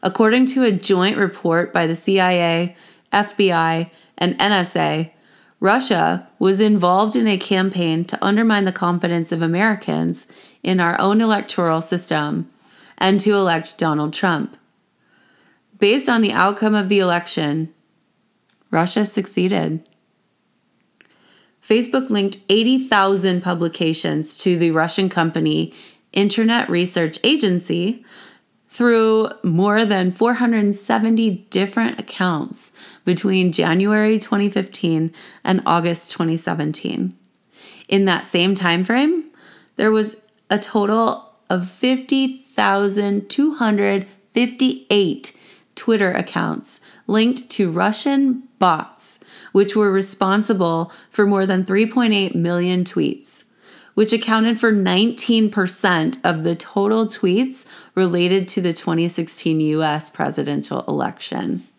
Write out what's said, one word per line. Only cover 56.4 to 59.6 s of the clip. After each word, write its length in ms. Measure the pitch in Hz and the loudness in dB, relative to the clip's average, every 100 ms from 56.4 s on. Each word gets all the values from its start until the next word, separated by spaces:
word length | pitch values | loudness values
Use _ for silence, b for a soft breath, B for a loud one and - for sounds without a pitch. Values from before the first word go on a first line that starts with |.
the 120 | 160 170 | -2 -4
total 500 | - - 196 220 214 | -4 -2 0 0 -2
tweets 580 | - 190 185 262 262 - B B | -2 0 0 0 -4 -14 B B
related 540 | - 185 175 175 190 185 | -2 0 2 2 2 0
to 120 | - | -2
the 140 | 180 | -2
twenty 340 | 165 - 165 170 | -2 -2 0 0
sixteen 520 | - 165 - - | -2 -6 -4 -2
U 240 | 156 | 0